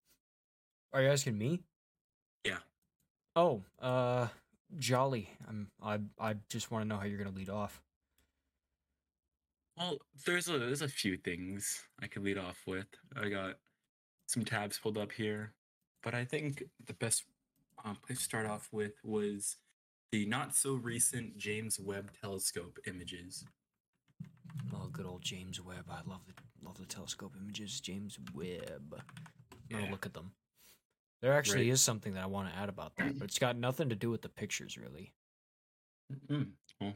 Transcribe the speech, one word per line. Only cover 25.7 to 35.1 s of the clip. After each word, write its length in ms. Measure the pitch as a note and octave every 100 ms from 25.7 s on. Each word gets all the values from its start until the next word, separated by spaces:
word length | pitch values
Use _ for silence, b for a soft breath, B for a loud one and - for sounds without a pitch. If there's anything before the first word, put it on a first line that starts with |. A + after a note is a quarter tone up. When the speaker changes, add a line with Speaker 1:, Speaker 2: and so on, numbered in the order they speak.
| F2 F2
Speaker 1:
I 120 | E2+ E2+
love 140 | F#2 -
the, 60 | - - - D#2+
love 120 | F#2
the 80 | F#2
telescope 480 | - F2 - G2 F#2+
images. 380 | G2 G2+ G#2 -
James 380 | - F#2+ G#2 - C2
Webb. 680 | C#2 F2+ F2 - D2+ C#2+ - - - - - -
I'm 60 | - -
gonna 140 | A2
Speaker 2:
Yeah. 60 | G2+
Speaker 1:
look 140 | G2 -
at 80 |
them. 180 | - F2+ - _ _ B B _ _ _ _
There 120 | A#2+
actually 300 | C#3+ C#3+ C#3
Speaker 2:
Right. 80 | A#2+
Speaker 1:
is 100 | C3
something 320 | - A2 G#2+
that 80 | F#2+
I 20 | F#2+
wanna 240 | G2 F#2+ E2+
add 120 | G2+
about 280 | G2 - -
that, 220 | - -
but 80 | G2+
it's 120 | -
got 180 | B2+ A#2+
nothing 340 | A#2+ B2+ D3+
to 60 | G#2+
do 140 | A#2
with 120 | A2+
the 60 | -
pictures, 480 | - G#2 - - -
really. 340 | A#1 C#2+ F#2+